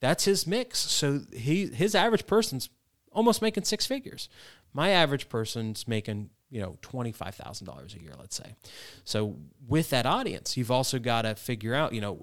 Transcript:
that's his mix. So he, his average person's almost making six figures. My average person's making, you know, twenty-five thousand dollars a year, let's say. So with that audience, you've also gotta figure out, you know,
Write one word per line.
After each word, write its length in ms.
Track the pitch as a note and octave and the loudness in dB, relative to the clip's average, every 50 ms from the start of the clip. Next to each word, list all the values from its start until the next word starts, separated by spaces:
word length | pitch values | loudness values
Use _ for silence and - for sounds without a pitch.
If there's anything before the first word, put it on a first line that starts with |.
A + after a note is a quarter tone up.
that's 240 | B2 C3 F3+ - - | 2 2 2 4 4
his 200 | G3 G3 - - | 2 2 2 2
mix. 320 | D#3+ G3+ B3 B3 - - | 0 0 -2 -2 -2 -2
So 440 | - - - - - D3+ C#3+ C#3+ C#3 - - | -2 0 0 0 2 2 2 0 0 -4 -8
he, 360 | - A#2 A2+ C#3+ E3 G3 G3 | -10 -4 0 2 2 2 2
his 280 | - - A2 F3+ G#3+ G#3 | 0 0 0 2 4 4
average 320 | F#3 G3 A#3 A3 - - | 4 4 6 4 2 2
person's 420 | - G3 A3+ A3 - C3+ B2 - - _ _ _ _ _ _ _ _ - | 4 4 4 4 2 -2 -6 -6 -8 _ _ _ _ _ _ _ _ 0
almost 280 | G#3 A3+ A#3 G#3+ - | 4 6 6 6 4
making 220 | A3 A3 - G3+ F#3 | 2 0 0 0 -2
six 220 | - G#3+ - - | 0 0 0 0
figures. 420 | - C4 C#4 - - - - - - - - - - - - _ _ - | -2 -2 -4 -6 -10 -12 -14 -14 -14 -16 -20 -20 -20 -20 -20 _ _ -2
My 160 | C3+ D#3+ G3 | 0 2 4
average 400 | G3 F3 D#3+ C#3+ C#3+ C3 - - | 6 6 6 4 2 0 -2 -2
person's 580 | - A2+ A2 - - A#2 A2 A2 G#2 - - | -2 -2 -2 -2 -4 -4 -4 -4 -4 -6 -4
making, 420 | A#2 A2+ G#2+ G2+ - G#2 G#2 G#2 - _ _ _ - | -2 -2 -2 -2 -4 -6 -6 -6 -10 _ _ _ -12
you 100 | C3+ A2 | -8 -6
know, 180 | G2 F#2 - - | -6 -6 -8 -12
twenty-five 540 | - - - B2+ A#2+ A#2 G#2+ - - F#2 - | -14 -10 -8 -6 -6 -6 -6 -8 -10 -10 -10
thousand 300 | - - - - - - | -12 -12 -12 -12 -12 -12
dollars 280 | - B1+ - C#2 F#2+ G#2 | -14 -14 -14 -16 -18 -18
a 60 | F2+ | -18
year, 100 | D#2+ D#2 C2+ B1+ | -18 -18 -18 -18
let's 160 | - - - | -14 -12 -12
say. 200 | - - - A2 - - - - - - - - - - | -12 -12 -14 -18 -20 -20 -20 -18 -18 -18 -18 -20 -14 -8
So 320 | - - G#2+ G#2+ G#2 D2+ C#2 D2+ - - - C3+ | -4 -2 -2 -2 -2 -4 -8 -14 -18 -20 -10 -2
with 240 | A2+ D3+ D#3+ D#3+ - | 0 2 2 2 2
that 140 | C#3 B2 A#2 | 2 2 2
audience, 520 | C3 F#3 B3+ C4 - F#2 - - - - | 2 2 0 0 -2 -4 -6 -6 -4 -2
you've 120 | B2+ A#2+ A2+ | -2 0 2
also 300 | B2+ B2+ B2+ - C#3 B2+ | 2 2 2 2 0 0
gotta 360 | A2+ B2 A#2 A#2 A2 A2 G#2+ | 2 2 2 2 2 0 -2
figure 380 | - - - B2 G#2 G#2+ A2+ B2 | -4 -4 -6 -4 -4 -2 0 0
out, 200 | D3 D#3 - A#2 | 2 0 0 0
you 80 | A2 | -2
know, 180 | G2+ G#2 F2+ - | -4 -4 -4 -6